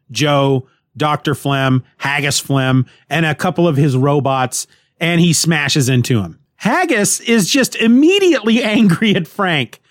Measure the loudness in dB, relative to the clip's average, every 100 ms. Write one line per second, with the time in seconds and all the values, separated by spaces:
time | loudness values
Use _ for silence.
0 | _ -4 0 2 2 0 -4 _ _ -6
1 | -4 -2 -4 -4 -4 -2 0 0 -2 _
2 | -6 -4 -2 -4 -2 -2 0 0 -2 _
3 | _ -2 -2 -2 -4 0 0 2 0 0
4 | 0 0 0 -2 -2 -4 -12 _ _ _
5 | -2 2 2 2 0 0 0 -2 0 0
6 | 0 -2 -4 -10 _ _ -2 0 0 0
7 | -2 -4 0 0 2 0 -2 0 2 4
8 | 4 4 2 2 2 0 0 2 2 2
9 | 0 0 -2 -4 -2 -2 -4 -10 _